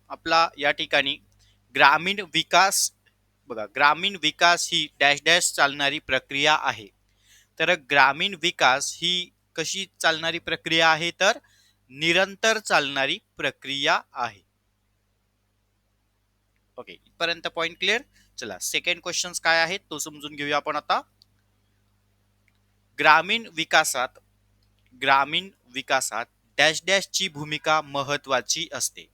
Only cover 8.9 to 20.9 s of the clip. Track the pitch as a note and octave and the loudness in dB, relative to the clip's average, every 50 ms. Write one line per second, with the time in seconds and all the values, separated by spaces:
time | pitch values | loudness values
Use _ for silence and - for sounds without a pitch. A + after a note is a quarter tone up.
8.9 | - - E3+ F3 F3+ F3+ F3+ - _ _ _ _ _ - D#3+ - - F#3+ F#3+ - | -8 -6 -4 -4 -4 -4 -6 -10 _ _ _ _ _ -8 -8 -6 -6 -8 -10 -12
9.9 | _ _ - E3 D#3+ D#3 E3 E3 E3 E3+ - - D#3+ - - E3 D#3+ E3 E3 E3 | _ _ 0 0 0 0 -4 -6 -6 -6 -6 -6 -8 -8 -4 -2 2 4 4 4
10.9 | D#3+ D#3 E3+ E3+ - _ F#3 G3+ A#3+ D4 - _ _ _ _ _ _ _ _ _ | 4 2 0 -6 -2 _ 0 0 0 0 -8 _ _ _ _ _ _ _ _ _
11.9 | B2+ C#3 D#3 E3 E3+ F3+ F#3+ G3 G3 - - A3 A3 G#3+ G#3 - G3 D#3+ C#3+ C3+ | -10 -4 -2 2 2 2 2 0 -2 -2 0 0 0 0 -2 0 0 0 0 0
12.9 | C#3 C3+ C3+ C#3 - - - _ _ - D3+ C3+ - _ - C3+ C#3 C#3 C#3+ D3+ | -2 -2 -2 -2 -2 -6 -8 _ _ -6 -6 -6 -6 _ -10 -10 -8 -2 0 0
13.9 | F3 G3+ - _ - C#3+ B2 A2+ G2+ F#2+ _ _ _ _ _ _ _ _ _ _ | 0 0 -2 _ -8 -8 -8 -8 -8 -14 _ _ _ _ _ _ _ _ _ _
14.9 | _ _ _ _ _ _ _ _ _ _ _ _ _ _ _ _ _ _ _ _ | _ _ _ _ _ _ _ _ _ _ _ _ _ _ _ _ _ _ _ _
15.9 | _ _ _ _ _ _ _ _ _ _ _ _ _ _ _ _ _ B2+ B2 - | _ _ _ _ _ _ _ _ _ _ _ _ _ _ _ _ _ -20 -20 -20
16.9 | F2 - _ _ _ _ E3+ E3 E3+ E3 - E3+ - E3+ E3 E3 E3+ - F#3 F#3+ | -20 -20 _ _ _ _ -6 -6 -6 -6 -8 -10 -6 -6 -6 -6 -6 -4 -2 -2
17.9 | G#3+ A#3+ D4 _ _ _ _ _ _ - B2 G#2+ F#2+ F2+ - - - D3+ - G3+ | -2 -2 -4 _ _ _ _ _ _ -14 -12 -12 -10 -8 -8 -6 -6 -4 -2 -2
18.9 | - F3 - F3+ D#3+ - - F3+ E3+ - - E3 E3 E3 E3 D#3+ F#3 G3+ - _ | -4 -4 -6 -6 -6 -6 -6 -6 -8 -4 0 2 2 2 2 0 -2 -8 -10 _
19.9 | E3 C#3+ - D#3+ D3+ D3 C#3 D3 D3+ C#3+ C#3+ C#3+ D3 D3 C#3+ D#3 D3+ D3 - - | -10 -10 -10 -10 -12 -14 -16 -14 -10 -8 -4 -2 -2 -2 -2 -4 -6 -6 -4 -4